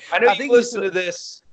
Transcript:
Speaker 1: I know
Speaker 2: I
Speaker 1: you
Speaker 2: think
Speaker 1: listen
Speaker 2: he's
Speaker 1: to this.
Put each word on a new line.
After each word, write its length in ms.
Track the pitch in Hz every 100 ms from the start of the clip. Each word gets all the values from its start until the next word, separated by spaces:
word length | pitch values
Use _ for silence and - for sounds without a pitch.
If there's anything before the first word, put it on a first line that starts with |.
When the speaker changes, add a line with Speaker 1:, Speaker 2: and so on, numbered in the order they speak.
| -
Speaker 1:
I 80 | 175
know 80 | 208
Speaker 2:
I 40 |
Speaker 1:
you 40 | 196
Speaker 2:
think 140 | 277
Speaker 1:
listen 300 | 240 240 233
Speaker 2:
he's 100 | 196
Speaker 1:
to 20 |
this. 480 | 180 180 170 - - _